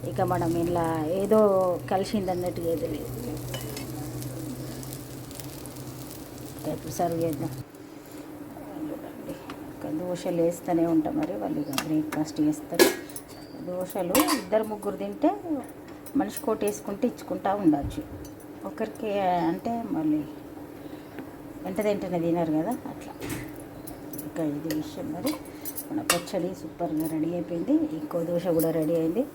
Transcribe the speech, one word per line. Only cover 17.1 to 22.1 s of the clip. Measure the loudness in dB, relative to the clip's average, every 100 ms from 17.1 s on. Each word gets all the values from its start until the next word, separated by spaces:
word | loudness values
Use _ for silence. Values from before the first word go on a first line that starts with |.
| 0 -6 0 2 6
ఉండొచ్చు. | 6 6 2 -4 -8 -10 -12 -12 -14 -10 -8
ఒకరికి | -4 -4 -2 0 2 4 4 4
అంటే | 2 0 -2 0 2
మళ్ళీ | 4 2 0 -10 -12 -12 -12 -12 -12 -12 -12 -12 -12 -12 -14 -10 -4
ఎంత | 0
తింటేనే | 2 2 2